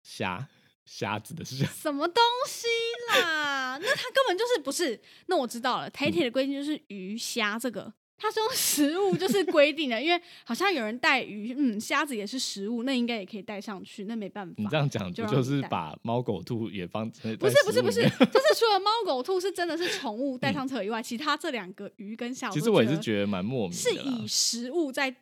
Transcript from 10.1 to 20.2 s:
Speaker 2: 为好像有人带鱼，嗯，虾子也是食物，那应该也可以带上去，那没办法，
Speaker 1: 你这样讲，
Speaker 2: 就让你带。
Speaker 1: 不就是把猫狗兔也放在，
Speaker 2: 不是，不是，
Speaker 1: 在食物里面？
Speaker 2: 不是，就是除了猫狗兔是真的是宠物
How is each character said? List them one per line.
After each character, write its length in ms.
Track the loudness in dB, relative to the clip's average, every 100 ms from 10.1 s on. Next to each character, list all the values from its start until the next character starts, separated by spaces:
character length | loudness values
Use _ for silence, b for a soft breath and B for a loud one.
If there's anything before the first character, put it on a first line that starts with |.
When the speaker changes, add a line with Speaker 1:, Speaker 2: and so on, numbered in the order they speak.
Speaker 2:
为 80 | 2 B B
好 100 | -8
像 200 | 0 2
有 100 | 2
人 160 | -2 2
带 240 | 2 2
鱼， 320 | 0 -6 -6 2
嗯， 220 | 2 2
虾 260 | 0 0 0
子 80 |
也 140 | -4 -4
是 100 | -4
食 300 | -4 -4 -4
物， 160 | -2
那 100 | 0
应 120 | 0 0
该 100 | -2
也 100 | -6
可 120 | -10
以 40 |
带 200 | -8 -10
上 200 | -8 -12
去， 220 | -12 -12
那 100 | -8
没 140 | -6 -6
办 180 | -8 -10
法， 80 | -6
Speaker 1:
你 100 | 0
这 80 | 2
样 140 | 2
讲， 140 | 0 -4
Speaker 2:
就 100 | -4
让 80 | 0
你 40 | 2
带。 60 |
Speaker 1:
不 60 | 2
就 20 |
是 120 | 0 0
把 280 | -2 -4 -8
猫 200 | -2 -2
狗 220 | 0 -4
兔 260 | -4 -4 -4
也 160 | -6 -6
放 240 | -6 -6
在， 200 | -6 -8 0
Speaker 2:
不 120 | 6
是， 60 | 6
不 80 | 6
是， 100 | 2
Speaker 1:
在 0 |
食 0 |
物 60 | 2
里 80 | 4
面？ 140 | 2
Speaker 2:
不 160 | 4 6
是， 0 |
就 140 | 6
是 180 | 6 4
除 60 | 4
了 60 | 4
猫 100 | 4 2 0
狗 180 | -2
兔 160 | 0 0
是 100 | 0
真 160 | -2 -2
的 120 | -2
是 100 | -2 -2
宠 200 | -4
物 200 | -2